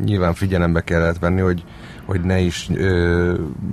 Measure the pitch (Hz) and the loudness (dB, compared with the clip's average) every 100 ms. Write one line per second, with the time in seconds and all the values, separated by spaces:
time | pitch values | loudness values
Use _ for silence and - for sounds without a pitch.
0 | 107 101 87 82 98 92 85 82 - 85 | 0 2 2 0 0 2 2 2 2 2
1 | 82 85 85 92 92 87 - - - - | 2 0 0 2 2 0 -6 -18 -18 -16
2 | - 95 90 92 90 - - - 95 90 | -4 -2 2 2 2 -2 -4 -2 0 2
3 | 85 87 87 90 78 - - | 2 2 0 0 -4 -6 -6